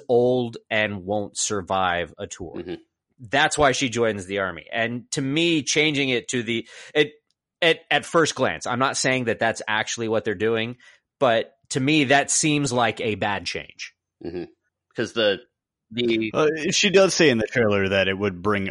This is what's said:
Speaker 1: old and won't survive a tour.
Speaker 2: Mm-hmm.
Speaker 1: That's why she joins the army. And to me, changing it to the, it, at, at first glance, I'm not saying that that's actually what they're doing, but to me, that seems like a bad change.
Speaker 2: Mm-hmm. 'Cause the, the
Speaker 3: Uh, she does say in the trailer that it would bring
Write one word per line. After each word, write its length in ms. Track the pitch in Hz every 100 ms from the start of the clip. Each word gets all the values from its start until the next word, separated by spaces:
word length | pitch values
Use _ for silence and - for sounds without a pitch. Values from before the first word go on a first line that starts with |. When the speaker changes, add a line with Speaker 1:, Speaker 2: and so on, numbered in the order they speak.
| -
Speaker 1:
old 480 | 120 123 127 120 - -
and 340 | 110 107 101
won't 320 | 90 104 101 -
survive 800 | - 104 85 95 92 87 80 -
a 80 | 101
tour. 280 | - 82 82
Speaker 2:
Mm-hmm. 180 | 87 87 _ _ _ _
Speaker 1:
That's 380 | 113 139 156 -
why 140 | 143
she 160 | 123 131
joins 380 | 113 113 101 90
the 120 | 98
army. 280 | 95 82 -
And 380 | 117 117 120 -
to 80 | -
me, 400 | 135 151 170 160
changing 460 | 123 156 156 139 135
it 200 | 120 -
to 140 | 127
the, 240 | 110 113 - - -
it, 180 | 151 151 - _ _ _ -
at, 200 | 165 165 -
at 160 | 147 -
first 280 | 170 147
glance, 320 | - 123 78 98
I'm 120 | 120
not 180 | 135 -
saying 280 | 135 131
that 140 | 117 104
that's 240 | 113 110 -
actually 400 | 107 110 - 113
what 160 | 110
they're 100 | 113
doing, 420 | 95 110 113 113 123 - _ _ -
but 320 | 131 113 - _ -
to 100 | 143
me, 240 | 131 156
that 260 | 127 139 139
seems 420 | - 160 147 139
like 280 | 123 113 104
a 160 | 110 101
bad 280 | 104 98
change. 500 | 87 82 71 - - _ _ _
Speaker 2:
Mm-hmm. 200 | 87 87 80 _ _ _ _
'Cause 200 | - 107
the, 240 | 117 104 92 - _ _ _ _
the 400 | 113 120 110 110
Speaker 3:
Uh, 360 | 139 151 160 156
she 200 | - 208
does 240 | 180 190
say 160 | - 160
in 80 | 117
the 80 | 110
trailer 420 | 131 107 101 95
that 180 | 98 95
it 100 | 95
would 240 | 101 87
bring 260 | 98 101 98